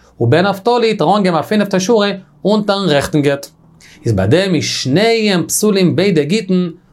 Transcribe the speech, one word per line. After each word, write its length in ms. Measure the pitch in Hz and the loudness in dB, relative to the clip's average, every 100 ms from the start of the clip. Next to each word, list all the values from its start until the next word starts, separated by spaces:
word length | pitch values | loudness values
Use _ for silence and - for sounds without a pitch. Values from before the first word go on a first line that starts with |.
| _ - | _ -4
און 100 | 117 | 0
בן 160 | 156 202 | 2 2
נפתלי 440 | 190 240 240 226 | -2 0 0 0
האט 100 | 214 | 0
ער 160 | 156 208 | 0 2
אנגעגעבן 220 | 185 160 | 2 0
א 40 | |
פינפטע 380 | - 214 202 185 | 0 -2 0 -2
שורה 300 | 190 226 202 190 - _ | 2 2 0 -4 -12 _
אונטער 340 | 185 214 208 196 | -2 0 0 -2
דעם 100 | 185 | 0
רעכטן 340 | 143 139 156 | 0 0 0
גט. 240 | 143 143 - _ _ - - - | 0 -2 -6 _ _ -20 -20 -8
איז 80 | 113 | -4
ביי 140 | 101 98 | 0 2
דעם 280 | 165 196 | 2 2
איז 100 | 151 | -2
שניהם 840 | 117 - 131 160 226 233 214 180 156 | -4 -6 -2 0 2 2 0 -2 -2
פסולים 500 | - 214 196 180 131 | -2 0 2 2 2
ביידע 260 | 196 156 | 0 0
גיטין 480 | 143 220 190 185 180 - _ | 0 -2 -2 -2 -2 -8 _